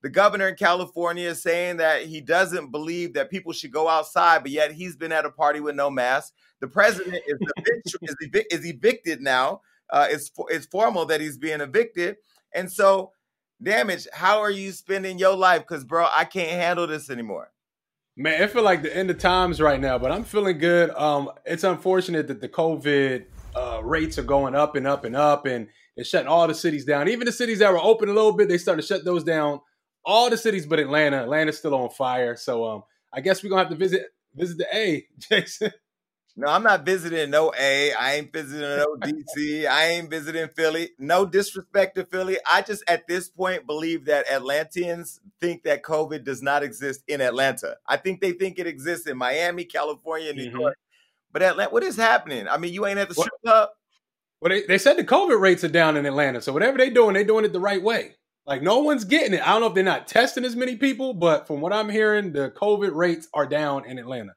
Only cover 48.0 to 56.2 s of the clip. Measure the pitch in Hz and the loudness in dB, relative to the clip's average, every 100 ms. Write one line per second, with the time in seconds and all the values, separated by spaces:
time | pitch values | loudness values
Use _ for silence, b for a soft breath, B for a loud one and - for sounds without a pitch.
48 | 190 180 196 175 190 180 170 139 143 170 | -2 -4 -4 -2 -6 -6 -10 -8 -8 -6
49 | 160 127 123 147 175 175 175 165 151 147 | -8 -4 -2 0 -2 -4 -8 -6 -6 -8
50 | 160 160 156 139 123 123 147 - _ _ | -8 -8 -6 -8 -10 -4 -4 -4 _ _
51 | _ _ _ 151 185 156 208 233 381 214 | _ _ _ 0 2 2 0 0 0 0
52 | 226 - 160 131 98 147 175 180 202 202 | 4 4 0 -8 -2 -4 -4 -4 -4 -2
53 | 196 170 202 - 226 220 214 - _ _ | -4 -2 -4 -4 4 6 4 -4 _ _
54 | _ _ _ _ 170 190 196 190 277 339 | _ _ _ _ 0 0 2 4 6 4
55 | - 285 381 226 190 175 170 160 160 151 | 4 4 6 6 6 4 2 4 4 4
56 | 143 139 | 0 2